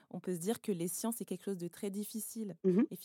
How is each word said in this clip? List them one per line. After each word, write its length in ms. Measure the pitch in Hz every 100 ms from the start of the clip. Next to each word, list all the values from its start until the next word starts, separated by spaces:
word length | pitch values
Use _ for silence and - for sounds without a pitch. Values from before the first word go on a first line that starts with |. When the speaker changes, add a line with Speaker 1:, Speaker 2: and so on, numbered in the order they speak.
| -
Speaker 1:
on 80 | 180
peut 160 | 190
se 60 | 175
dire 200 | 180 233
que 120 | -
les 160 | 175 170
sciences, 280 | - 226 233
c'est 60 |
quelque 200 | 196 185
chose 120 | 202 190
de 120 | 170
très 200 | - 208
difficile 680 | 196 208 220 - 226 208 -
Speaker 2:
Mmh 120 | 190 180
mh. 60 | -
Speaker 1:
et 60 | 190